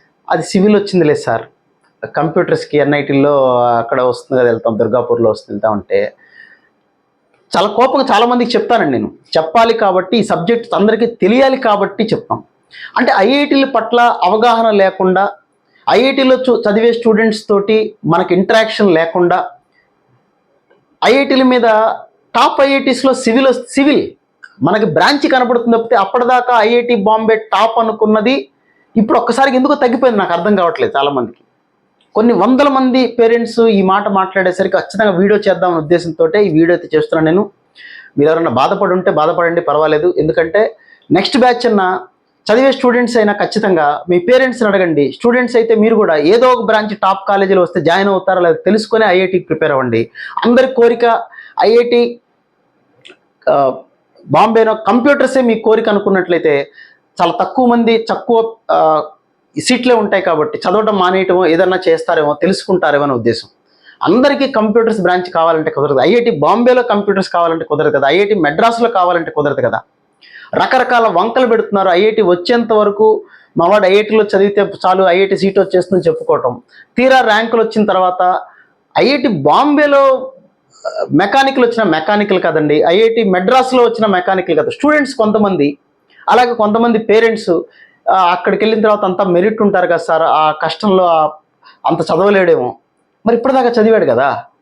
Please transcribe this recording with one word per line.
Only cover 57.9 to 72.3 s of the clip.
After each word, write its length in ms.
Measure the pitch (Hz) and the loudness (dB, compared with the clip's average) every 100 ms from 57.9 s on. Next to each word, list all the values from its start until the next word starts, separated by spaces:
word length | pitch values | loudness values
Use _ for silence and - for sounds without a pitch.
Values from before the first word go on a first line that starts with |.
| 226 226 | 0 -2
తక్కువ, 460 | 196 - 226 226 - - | -6 -2 0 -2 -6 -4
ఆ, 320 | 165 160 156 - _ _ _ _ 151 - | 0 2 0 -4 _ _ _ _ -8 -4
సీట్లే 300 | 240 247 233 | -2 0 0
ఉంటాయి 280 | 202 196 | 0 -2
కాబట్టి 340 | 180 156 151 - | -2 -2 -4 -4
చదవటం 420 | 190 208 214 202 | -2 0 0 0
మానేయటమో 460 | 180 190 185 180 175 | 0 0 0 0 2
ఏదన్నా 340 | 165 185 180 180 | 2 0 0 0
చేస్తారేమో, 460 | 160 160 160 147 | -2 0 -2 0
తెలుసుకుంటారేమో 680 | 147 175 190 - 180 160 143 | -2 -2 -2 -2 -2 0 0
అనే 100 | 143 | -2
ఉద్దేశం. 340 | 123 113 113 - _ _ _ _ - | -2 -2 -4 -8 _ _ _ _ -6
అందరికీ 440 | - 226 277 269 269 | 0 2 2 0 -2
కంప్యూటర్స్ 500 | 226 214 226 226 214 | -2 0 0 0 0
బ్రాంచ్ 280 | 180 180 180 | 0 -2 -2
కావాలంటే 380 | 170 165 160 156 | -2 0 0 -2
కుదరదు. 280 | 147 151 131 | -4 -2 0
ఐఐటి 320 | 139 233 233 | 2 2 0
బాంబేలో 520 | 160 151 214 240 247 | 0 0 2 2 2
కంప్యూటర్స్ 460 | 240 202 202 190 185 | 0 -2 -2 -2 -2
కావాలంటే 360 | 180 170 165 160 | -2 -2 -2 -4
కుదరదు 320 | 147 151 147 | -2 0 0
కదా, 100 | 139 | 0
ఐఐటి 280 | 170 202 208 | 0 0 0
మెడ్రాస్లో 540 | 147 160 226 233 233 | -2 0 0 0 -2
కావాలంటే 420 | 196 180 175 160 | 0 0 -2 -4
కుదరదు 300 | 151 143 135 | -4 -4 -2
కదా. 180 | 120 101 - _ _ _ - - - - | -4 -4 -10 _ _ _ -20 -20 -8 -4
రకరకాల 520 | 185 262 254 240 226 | 0 0 0 0 2
వంకలు 400 | 175 220 262 247 | 0 -2 0 0
పెడుతున్నారు. 420 | 220 202 196 190 | 0 0 0 0
ఐఐటి 320 | 175 214 214 | 2 2 2
వచ్చేంత 520 | 175 | 0